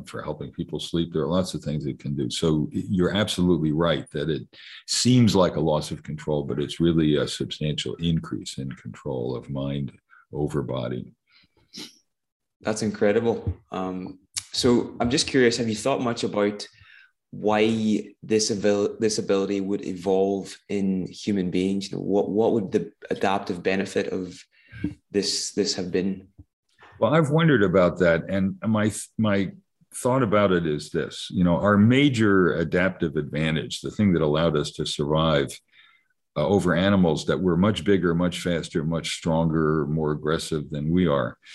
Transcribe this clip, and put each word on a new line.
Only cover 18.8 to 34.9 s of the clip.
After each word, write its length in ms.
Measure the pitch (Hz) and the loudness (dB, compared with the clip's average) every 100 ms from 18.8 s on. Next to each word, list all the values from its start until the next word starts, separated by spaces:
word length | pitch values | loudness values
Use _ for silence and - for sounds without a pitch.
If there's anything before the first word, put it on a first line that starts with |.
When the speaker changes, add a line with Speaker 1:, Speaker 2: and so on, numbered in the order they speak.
| 104 - | 0 0
Speaker 2:
this 200 | 110 110 | -2 0
ability 420 | 92 98 98 98 | 0 0 0 -2
would 240 | 98 101 - | -2 -4 -6
evolve 680 | 92 90 95 98 98 - - - | -6 0 2 2 0 -6 -14 -8
in 400 | 101 98 95 90 | -2 0 -2 -4
human 440 | - - 101 90 | -6 -4 -2 0
beings? 400 | 90 95 98 98 | 0 -2 -2 -6
You 60 | - | -6
know, 60 | |
what, 260 | 92 101 - | -2 0 0
what 240 | 101 113 | 0 2
would 180 | 117 92 | 0 0
the 200 | 104 - - - | -2 -4 -10 -8
adaptive 500 | - 101 101 - 90 | -4 -2 -2 -4 -4
benefit 500 | 95 95 98 110 95 | -2 -2 -2 -4 -4
of 260 | 98 87 - - _ _ - 101 - _ | -6 -8 -12 -20 _ _ -10 -10 -10 _
this, 400 | 101 95 - - | -2 -2 -4 -4
this 240 | - 90 - | -4 -2 -4
have 160 | 90 | -4
been? 360 | 90 98 95 - - - _ _ _ - - | -2 -2 -4 -10 -20 -20 _ _ _ -20 -2
Speaker 1:
Well, 140 | 113 | 2
I've 160 | 156 139 | 4 4
wondered 340 | 160 165 127 | 4 4 6
about 360 | 98 95 87 - | 6 6 4 4
that. 280 | 87 82 82 | 4 4 0
And 280 | 98 95 92 107 | -2 -2 -2 0
my, 260 | 110 107 - - - | 0 0 -2 -8 -2
my 340 | 110 101 92 - _ _ _ | 0 2 0 -6 _ _ _
thought 300 | - 123 131 | -4 0 2
about 280 | 117 104 101 | 2 4 4
it 140 | 90 82 | 4 0
is 240 | 76 - | -4 -4
this, 380 | 82 64 - - | -4 -4 -8 -6
you 140 | - | 2
know, 140 | 87 82 | 2 4
our 200 | 98 101 | 4 6
major 800 | 110 131 143 117 110 98 85 76 | 6 6 4 4 4 4 4 2
adaptive 640 | 80 90 92 - 82 76 | 0 2 0 0 -2 -2
advantage, 640 | 73 76 80 78 62 - | -4 -2 -2 -2 -4 -8
the 100 | 67 | -8
thing 220 | - 101 | 0 2
that 80 | 82 | 4
allowed 360 | 76 76 85 76 | 2 2 2 0
us 140 | 73 | -2
to 140 | - | -6
survive, 640 | 73 | -6